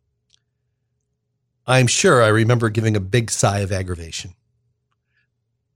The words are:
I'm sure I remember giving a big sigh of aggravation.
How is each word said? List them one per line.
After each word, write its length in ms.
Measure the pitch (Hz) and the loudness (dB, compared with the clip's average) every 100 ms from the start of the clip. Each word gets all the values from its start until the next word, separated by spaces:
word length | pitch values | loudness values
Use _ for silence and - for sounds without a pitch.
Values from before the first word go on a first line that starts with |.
| _ _ _ _ _ _ _ _ _ _ _ _ _ _ _ _ - | _ _ _ _ _ _ _ _ _ _ _ _ _ _ _ _ 0
I'm 220 | 123 123 | 2 2
sure 340 | - 196 135 | 2 2 4
I 60 | 110 | 4
remember 420 | 107 113 120 113 | 4 2 0 0
giving 280 | 104 110 107 | -2 -2 -2
a 20 | |
big 320 | 95 123 113 | -2 -2 -2
sigh 280 | - 113 101 | -2 -2 -2
of 120 | 98 | -4
aggravation. 640 | 98 92 87 82 - 92 - _ _ _ _ _ _ _ _ _ _ _ _ _ | -6 -6 -10 -12 -14 -16 -20 _ _ _ _ _ _ _ _ _ _ _ _ _